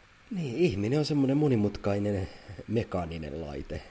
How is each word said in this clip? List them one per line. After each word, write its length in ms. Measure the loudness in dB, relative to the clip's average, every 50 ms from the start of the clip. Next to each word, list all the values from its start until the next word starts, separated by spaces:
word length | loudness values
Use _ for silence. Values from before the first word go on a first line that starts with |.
| -20 -20 -20 -20 -14 -8 -6
Niin, 200 | -4 -4 -4 0 2
ihminen 420 | 2 2 2 2 0 2 2 2
on 60 | 2
semmonen 320 | 2 2 4 4 4 4 4
monimutkainen 920 | 4 4 4 4 4 2 0 0 0 0 0 2 2 0 0 0 -2 -4 -8 -16 -18 -16 -14 -14 -6 -2
mekaaninen 720 | -2 -2 0 0 -4 -4 -4 -4 -6 -8 -8 -8 -8 -8
laite. 400 | -8 -8 -8 -10 -8 -8 -10 -10 -10 -14